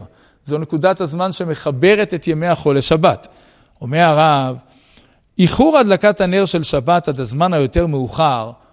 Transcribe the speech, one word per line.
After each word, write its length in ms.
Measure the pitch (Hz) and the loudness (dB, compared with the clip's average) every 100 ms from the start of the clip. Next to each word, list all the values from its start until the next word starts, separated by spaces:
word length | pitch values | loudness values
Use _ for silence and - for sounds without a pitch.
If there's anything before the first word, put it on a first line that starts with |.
| 98 _ _ _ | -14 _ _ _
זו 140 | - 151 | -8 -8
נקודת 440 | 156 160 175 190 | -6 -2 0 0
הזמן 300 | 175 160 190 | -4 -4 -6
שמחברת 840 | - 175 151 - 131 175 208 208 | -4 -6 -6 -6 0 2 2 0
את 140 | 170 165 | -4 -4
ימי 200 | 156 175 | -2 -2
החול 300 | 165 151 139 | 0 0 0
לשבת. 500 | - 160 170 127 - _ _ _ _ - | 0 2 2 0 -8 _ _ _ _ -16
אומר 180 | 123 151 | -6 2
הרב, 580 | 170 151 156 143 131 127 _ _ _ _ _ _ _ - | 2 4 4 2 -2 -8 _ _ _ _ _ _ _ 0
"איחור 380 | 180 - 294 311 | 0 4 4 4
הדלקת 440 | 220 185 208 208 | 4 2 2 2
הנר 240 | 185 190 196 | 0 0 0
של 180 | 175 | -2
שבת 440 | 151 147 127 175 - | -2 -2 0 0 0
עד 120 | 131 | -6
הזמן 340 | 120 127 180 | -4 -2 0
היותר 340 | 165 131 170 170 | 0 0 0 -2
מאוחר", 640 | 143 123 139 156 123 113 123 _ | -2 -4 -2 0 0 -6 -12 _